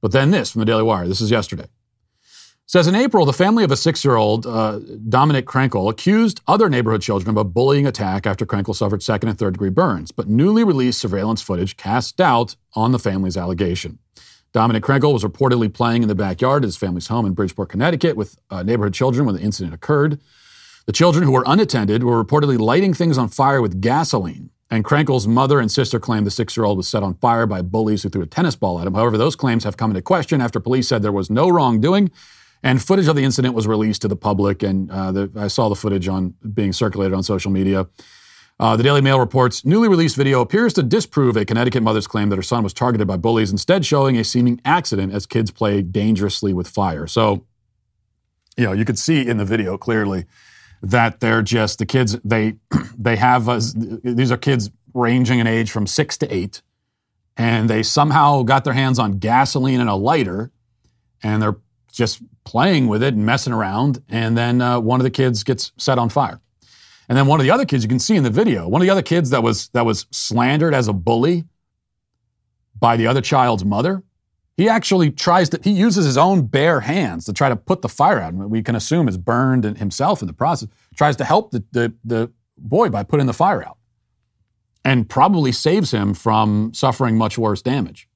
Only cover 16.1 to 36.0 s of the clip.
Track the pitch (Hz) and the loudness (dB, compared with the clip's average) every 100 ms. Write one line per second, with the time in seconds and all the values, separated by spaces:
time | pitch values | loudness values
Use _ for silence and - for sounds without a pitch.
16.1 | 98 98 90 127 143 117 - 98 87 - | 0 -2 0 2 2 0 -4 -6 -6 -4
17.1 | 113 107 90 95 - 95 95 147 165 170 | -4 -2 -2 -4 -4 -8 -2 0 0 -2
18.1 | 107 101 _ _ 95 92 117 104 - 131 | -2 -6 _ _ -8 -2 0 0 0 0
19.1 | 123 139 95 101 101 90 82 - 151 151 | 0 0 -2 -4 -4 -8 -10 -2 2 2
20.1 | 147 _ _ _ - - - - 104 175 | -2 _ _ _ -20 -20 -14 -6 2 2
21.1 | 156 160 131 123 165 220 131 101 107 123 | 4 2 2 2 2 2 0 0 0 2
22.1 | 117 104 147 147 123 110 143 196 170 170 | 0 2 0 2 0 2 2 2 0 0
23.1 | 135 117 - 135 139 110 90 107 139 160 | 0 -2 0 2 2 0 0 0 0 0
24.1 | 123 87 69 - _ _ 113 104 143 151 | -2 -4 -10 -18 _ _ -4 0 0 2
25.1 | 131 104 117 135 143 113 - 127 120 - | 0 2 2 4 2 2 0 0 -2 -2
26.1 | 113 101 - 110 - 107 98 92 110 98 | -2 -2 -2 -6 -2 -2 -2 -2 -4 -4
27.1 | 90 123 117 117 98 90 110 110 107 101 | -2 0 2 0 -2 -4 -2 0 -2 -2
28.1 | 98 80 - 175 120 98 87 90 95 117 | -6 -6 -2 -2 0 -4 -4 -4 0 0
29.1 | 107 139 139 131 113 107 101 113 98 - | 2 0 0 -2 -2 -2 -4 -4 -4 -2
30.1 | 185 147 151 120 - - 131 120 117 104 | -2 0 -2 -2 -4 -2 -2 0 -2 0
31.1 | 101 90 107 170 175 135 113 135 196 196 | -2 -2 0 2 2 2 2 2 2 0
32.1 | _ - - _ _ 139 135 - 196 160 | _ -20 -20 _ _ 0 0 2 2 4
33.1 | 147 135 127 127 117 107 110 110 101 104 | 2 0 0 0 0 0 0 0 -2 -4
34.1 | 95 107 98 101 98 101 95 95 95 95 | -2 -2 0 0 0 -2 -2 -4 -6 -4
35.1 | 95 98 107 104 - 113 101 107 98 | -4 -4 -6 -6 -2 0 0 -2 -2